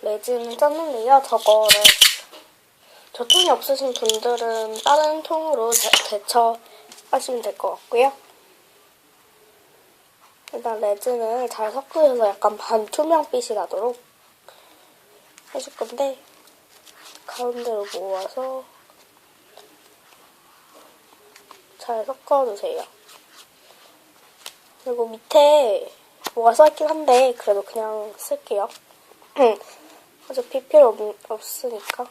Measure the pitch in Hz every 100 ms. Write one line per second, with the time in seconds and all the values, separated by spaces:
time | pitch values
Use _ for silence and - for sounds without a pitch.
0 | 214 214 226 247 233 233 294 302 320 247
1 | 226 269 269 226 220 214 214 208 208 -
2 | - - - - - _ _ _ _ -
3 | - - 240 302 349 254 - 269 269 247
4 | 226 220 240 240 233 226 220 220 - 285
5 | 302 311 311 320 320 277 226 233 - -
6 | - 208 - 240 233 226 - - - -
7 | - 262 254 247 208 202 196 185 - 247
8 | 269 277 _ _ _ _ _ _ _ _
9 | _ _ _ _ _ _ _ _ _ _
10 | _ _ _ _ - 240 233 220 220 202
11 | 254 247 226 240 247 226 214 233 269 320
12 | 302 247 214 196 208 208 - 226 214 -
13 | 302 320 294 247 240 214 180 170 220 240
14 | _ _ _ _ - - _ _ _ _
15 | _ _ _ - _ 269 - - 226 240
16 | 277 254 - _ _ _ _ _ - -
17 | - - - - 247 240 240 220 202 -
18 | 190 190 190 - 262 262 254 _ _ _
19 | _ _ _ _ _ - - _ _ _
20 | _ _ _ _ _ _ _ - - _
21 | _ _ _ - _ - _ _ - 226
22 | 214 262 - 285 254 202 180 160 - _
23 | _ - _ - - _ _ - - _
24 | _ _ _ _ - _ _ _ - 240
25 | 233 220 _ 302 294 302 254 190 - -
26 | _ _ - - 233 226 302 302 302 311
27 | 302 247 262 240 - 202 196 226 220 214
28 | 214 202 - 285 - 208 202 - _ _
29 | _ _ _ - 247 208 - - - -
30 | _ _ - 262 240 269 254 302 262 208
31 | 208 202 - 214 - - 254 226 - -
32 | 247